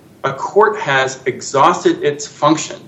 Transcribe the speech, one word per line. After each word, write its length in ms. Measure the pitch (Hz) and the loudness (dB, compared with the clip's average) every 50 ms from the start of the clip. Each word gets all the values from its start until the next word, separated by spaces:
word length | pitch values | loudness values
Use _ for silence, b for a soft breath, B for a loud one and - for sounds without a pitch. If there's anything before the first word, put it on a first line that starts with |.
| _ - - _ - | _ -20 -14 _ -8
a 80 | 170 165 | -8 -6
court 440 | - - - - 196 214 214 214 - | -6 -6 0 2 4 4 4 2 -2
has 480 | - 143 139 135 131 127 - - - | -2 -2 0 0 0 -2 -4 -6 -6
exhausted 760 | 131 117 - - - - 135 147 170 180 - - 175 151 - 139 | -6 -6 -6 -6 -2 2 4 4 4 4 2 0 0 0 0 -2
its 240 | 147 143 - - - | -2 -2 -4 -8 -14
function 540 | - - 147 151 160 151 - - - - - | -6 0 2 2 2 2 -2 -10 -12 -14 -18